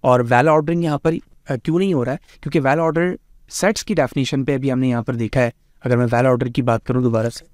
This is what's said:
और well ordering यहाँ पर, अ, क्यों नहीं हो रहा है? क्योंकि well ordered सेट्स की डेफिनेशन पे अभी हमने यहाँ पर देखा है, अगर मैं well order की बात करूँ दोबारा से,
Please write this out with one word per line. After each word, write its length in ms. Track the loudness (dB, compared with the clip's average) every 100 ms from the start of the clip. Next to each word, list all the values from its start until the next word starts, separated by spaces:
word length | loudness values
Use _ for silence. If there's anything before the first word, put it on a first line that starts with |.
और 220 | 2 2 4
well 220 | 2 4
ordering 340 | 2 2 -2
यहाँ 160 | -2 0
पर, 160 | -2
अ, 420 | -4 -10 -20 -8 -6
क्यों 220 | -2 0
नहीं 160 | 0
हो 80 | 0
रहा 120 | -2
है? 60 | -6 _ -14
क्योंकि 180 | -2 0
well 180 | 2 2
ordered 380 | 2 0 -2 -4 _ -20 _
सेट्स 320 | -2 -2 -2
की 120 | -2
डेफिनेशन 500 | 0 0 0 -2 -2
पे 100 | -2
अभी 160 | -2 0
हमने 180 | 0 0
यहाँ 140 | -2
पर 140 | -4 -4
देखा 240 | -2 0
है, 120 | 0 -2 _ _
अगर 140 | 0 0
मैं 100 | 2
well 300 | 2 2 2
order 160 | 0
की 100 | -2
बात 240 | 0 -2 -2
करूँ 160 | -2
दोबारा 260 | 0 0 -2
से, 180 | -6 -20